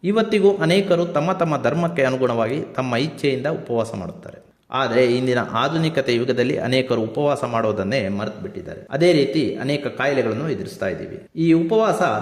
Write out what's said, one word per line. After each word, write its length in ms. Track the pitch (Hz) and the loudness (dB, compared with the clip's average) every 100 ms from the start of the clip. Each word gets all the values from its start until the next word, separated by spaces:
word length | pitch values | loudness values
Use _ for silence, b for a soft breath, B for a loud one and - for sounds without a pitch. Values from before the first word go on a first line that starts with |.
ಇವತ್ತಿಗೂ 480 | 180 220 220 214 196 196 | -2 0 2 4 4 4
ಅನೇಕರು 500 | 160 190 190 175 170 | 2 2 4 2 2
ತಮ್ಮ 260 | 147 165 | 0 0
ತಮ್ಮ 300 | 180 165 139 | 0 0 0
ಧರ್ಮಕ್ಕೆ 420 | 120 160 170 139 | 0 0 0 0
ಅನುಗುಣವಾಗಿ 560 | 127 131 127 117 110 147 - - | 0 2 0 2 0 -2 -6 -6
ತಮ್ಮ 180 | 127 120 | -2 -2
ಇಚ್ಛೆಯಿಂದ 500 | 160 - 139 127 143 | -2 -2 -2 0 -2
ಉಪವಾಸ 460 | 165 - 117 107 | -4 -2 -2 -2
ಮಾಡುತ್ತಾರೆ. 460 | 98 85 - - - - _ - 127 | -4 -8 -10 -16 -20 -20 _ -6 -2
ಆದರೆ 200 | 123 117 123 123 | 0 4 4 4
ಇಂದಿನ 240 | 131 123 104 | 2 0 0
ಆಧುನಿಕತೆ 600 | 113 143 165 160 160 127 | 0 0 2 0 0 0
ಯುಗದಲ್ಲಿ 400 | 117 127 123 123 - 120 | 2 2 0 2 0 0
ಅನೇಕರು 340 | 131 127 117 | 0 2 0
ಉಪವಾಸ 400 | 110 147 147 135 | -2 0 0 0
ಮಾಡೋದನ್ನೇ 540 | 120 113 110 98 95 131 98 | -2 0 0 0 0 0 -2
ಮರೆತು 300 | 101 107 - | -4 -6 -8
ಬಿಟ್ಟಿದ್ದಾರೆ. 380 | - - - - - | -12 -12 -12 -14 -6
ಅದೇ 200 | 143 175 | 2 4
ರೀತಿ 300 | 160 135 160 117 - | 4 2 0 -2 -2
ಅನೇಕ 220 | 131 143 143 | -4 -2 -4
ಕಾಯಿಲೆಗಳನ್ನು 600 | - 135 131 113 110 156 | -2 0 0 0 -2 -4
ಎದುರಿಸ್ತಾ 380 | 98 90 - 95 | -4 -6 -6 -6
ಇದ್ದೀವಿ. 260 | 82 - - - - | -6 -10 -14 -10 -2
ಈ 120 | 165 | 4
ಉಪವಾಸ 480 | 165 170 220 220 165 165 107 | 4 4 2 2 2 0 0